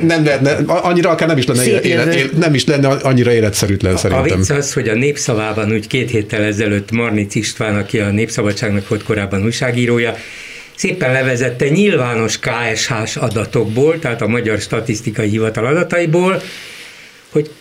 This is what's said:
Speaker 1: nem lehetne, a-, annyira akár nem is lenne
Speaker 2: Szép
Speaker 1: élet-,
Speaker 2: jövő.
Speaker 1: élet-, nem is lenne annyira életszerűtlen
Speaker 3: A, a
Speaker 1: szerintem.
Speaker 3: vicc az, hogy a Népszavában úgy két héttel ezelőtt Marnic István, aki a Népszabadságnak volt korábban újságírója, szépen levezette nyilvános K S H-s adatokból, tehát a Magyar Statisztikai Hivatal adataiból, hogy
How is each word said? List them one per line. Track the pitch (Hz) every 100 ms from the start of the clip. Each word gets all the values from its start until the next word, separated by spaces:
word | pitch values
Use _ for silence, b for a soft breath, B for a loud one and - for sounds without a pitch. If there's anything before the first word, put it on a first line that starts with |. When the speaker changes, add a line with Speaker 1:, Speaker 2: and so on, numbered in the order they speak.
Speaker 1:
nem | 165 165
lehetne, | 151 135 139
a-, | 151 147 165
annyira | 180 175 165
akár | 160 160
nem | 151
is | 123
lenne | 123
Speaker 2:
Szép | 123 -
Speaker 1:
élet-, | - -
Speaker 2:
jövő. | - 135
Speaker 1:
élet-, | 135 156
nem | 170
is | 139
lenne | - 143 135
annyira | 139 135 127 120
életszerűtlen | 117 107 101 98 98 95
Speaker 3:
A, |
a | 92
Speaker 1:
szerintem. | - 90 - 92
Speaker 3:
vicc | 92
az, | 143 139
hogy | - 113
a |
Népszavában | 107 139 143 - 110 107 107 107
úgy | 110 104
két | 131 123
héttel | 113 104 110
ezelőtt | 107 101 107 101 98
Marnic | 113 117 107 104
István, | 117 101 - 110 104
aki | 101 117
a | 101
Népszabadságnak | 104 113 - 104 101 113 101 101
volt | 110
korábban | 104 107 98 98
újságírója, | 107 117 131 120 120 120 120 B B B B B B -
szépen | 190 160 127
levezette | 131 131 123 127 123 143
nyilvános | 165 208 160 123 113 110 -
K | 131 117 117
S | 110 -
H-s | 113 113 -
adatokból, | 117 107 101 127 107 110 147 165
tehát | 143 -
a | 107
Magyar | 120 110 104
Statisztikai | - 117 110 107 - 104 107
Hivatal | 110 110 110 113
adataiból, | 160 175 175 170 170 185 185 B B B B B B B B -
hogy | 151 151 -